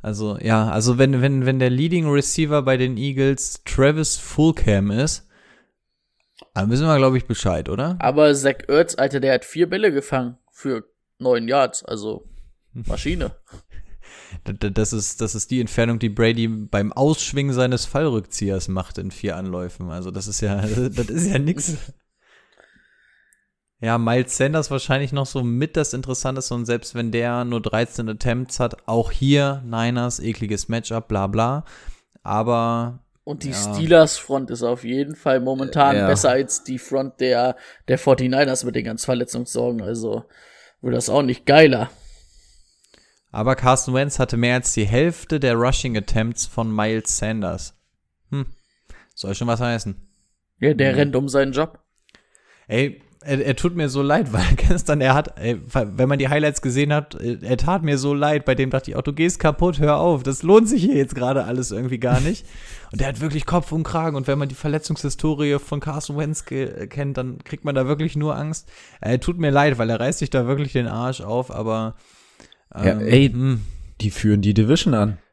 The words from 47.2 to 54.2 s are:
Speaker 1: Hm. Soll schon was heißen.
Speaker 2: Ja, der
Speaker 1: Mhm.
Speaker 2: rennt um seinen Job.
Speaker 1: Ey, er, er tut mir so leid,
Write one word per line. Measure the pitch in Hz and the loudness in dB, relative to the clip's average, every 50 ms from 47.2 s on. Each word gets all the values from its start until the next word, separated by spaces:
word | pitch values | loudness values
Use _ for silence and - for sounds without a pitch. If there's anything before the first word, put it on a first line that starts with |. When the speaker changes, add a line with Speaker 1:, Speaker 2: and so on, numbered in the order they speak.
| - 107 110 110 101 87 85 92 - - _ _ _ _ _ _ _ _ _ _ _ _ | -4 -4 -4 -4 -4 -6 -6 -8 -10 -14 _ _ _ _ _ _ _ _ _ _ _ _
Speaker 1:
Hm. | - 143 135 - - - _ _ _ _ _ _ - - _ _ _ | -6 -6 -6 -6 -10 -14 _ _ _ _ _ _ -20 -20 _ _ _
Soll | - - 98 98 | -12 -8 -6 -4
schon | - 120 120 | -4 0 0
was | 117 113 | 0 0
heißen. | 123 120 117 113 - 107 92 - - - _ _ _ _ _ _ _ _ _ _ | 0 -2 -2 -2 -4 -6 -10 -10 -14 -20 _ _ _ _ _ _ _ _ _ _
Speaker 2:
Ja, | - 143 151 | 2 2 4
der | 123 139 135 | 4 2 2
Speaker 1:
Mhm. | 127 139 | 4 2
Speaker 2:
rennt | 147 143 127 | 2 2 2
um | 127 139 139 | 0 -2 2
seinen | 127 139 139 135 | 2 2 2 2
Job. | 127 135 156 160 - - _ _ _ _ _ _ _ - _ _ _ _ _ _ _ _ _ | 2 -2 -2 -2 -4 -20 _ _ _ _ _ _ _ -20 _ _ _ _ _ _ _ _ _
Speaker 1:
Ey, | - 107 120 135 143 - - _ _ _ _ | -2 0 0 0 0 -2 -10 _ _ _ _
er, | - 143 139 135 139 | -4 -2 -2 0 2
er | 143 135 | 0 0
tut | - - 175 175 | 0 0 -2 0
mir | 170 156 143 | 0 -2 -2
so | 127 139 | 0 0
leid, | 139 139 147 196 | 2 2 2 2